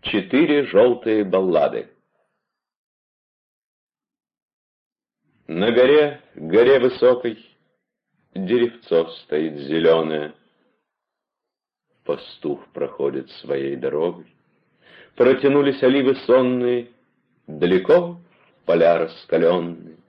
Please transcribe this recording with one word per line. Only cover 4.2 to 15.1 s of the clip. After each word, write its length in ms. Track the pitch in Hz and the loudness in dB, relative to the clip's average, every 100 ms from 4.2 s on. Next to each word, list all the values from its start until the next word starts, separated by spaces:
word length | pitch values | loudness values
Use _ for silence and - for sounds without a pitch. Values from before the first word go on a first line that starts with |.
| _ _ _ _ _ _ _ _ _ _ _ _ - | _ _ _ _ _ _ _ _ _ _ _ _ -10
На 240 | 82 107 | -4 0
горе, 500 | 113 127 151 147 143 _ | 2 4 4 2 -4 _
горе 460 | - 78 95 120 139 | -16 -2 2 4 4
высокой, 580 | 123 127 123 123 120 110 _ _ _ _ _ _ _ _ _ | 2 2 2 2 -4 -10 _ _ _ _ _ _ _ _ _
деревцо 760 | 92 95 117 120 - - 85 82 - | -12 -2 0 -2 -6 -2 -2 -2 -10
стоит 360 | _ 76 80 73 | _ -6 -6 -8
зелёное. 760 | 69 80 82 82 80 78 76 - _ _ _ _ _ _ _ _ _ _ _ _ _ _ _ _ | -6 0 2 2 0 -6 -8 -14 _ _ _ _ _ _ _ _ _ _ _ _ _ _ _ _
Пастух 600 | - 73 - - 76 69 - | -10 -10 -10 -12 -10 -10 -12
проходит 600 | - 69 - 71 67 64 | -10 -10 -6 -6 -6 -12
своей 460 | - - 69 67 67 | -20 -8 -6 -6 -8
дорогой. 500 | 67 69 85 87 - _ _ _ _ _ _ - - | -6 -4 -4 -6 -20 _ _ _ _ _ _ -20 -20